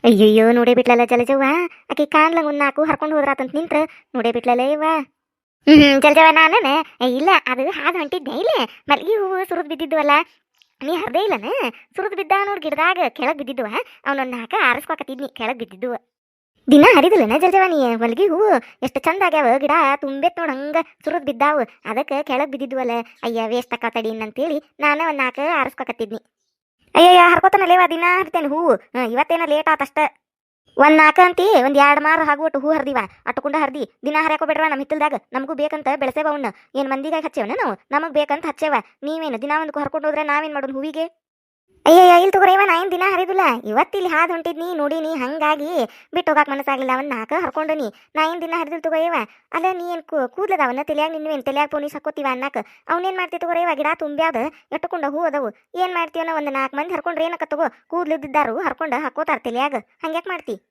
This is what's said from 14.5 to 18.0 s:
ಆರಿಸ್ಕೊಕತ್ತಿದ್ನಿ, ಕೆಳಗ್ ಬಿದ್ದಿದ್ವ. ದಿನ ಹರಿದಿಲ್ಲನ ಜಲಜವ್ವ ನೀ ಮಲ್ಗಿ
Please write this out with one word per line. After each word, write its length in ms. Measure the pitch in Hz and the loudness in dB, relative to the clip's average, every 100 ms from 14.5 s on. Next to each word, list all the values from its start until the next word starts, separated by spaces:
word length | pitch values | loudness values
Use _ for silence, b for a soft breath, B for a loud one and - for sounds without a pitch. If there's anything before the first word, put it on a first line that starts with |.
| 427 285 | -2 0
ಆರಿಸ್ಕೊಕತ್ತಿದ್ನಿ, 600 | 247 - 320 277 262 269 - | -2 -6 -10 -10 -10 -12 -8
ಕೆಳಗ್ 220 | 226 247 | -8 -8
ಬಿದ್ದಿದ್ವ. 360 | 220 185 247 240 _ _ _ _ _ _ - | -12 -10 -8 -10 _ _ _ _ _ _ 4
ದಿನ 160 | 285 370 | 8 8
ಹರಿದಿಲ್ಲನ 440 | 403 349 392 220 269 | 8 6 4 4 2
ಜಲಜವ್ವ 240 | 359 381 370 | 4 4 2
ನೀ 120 | 320 254 | 2 0
ಮಲ್ಗಿ 300 | 226 | 0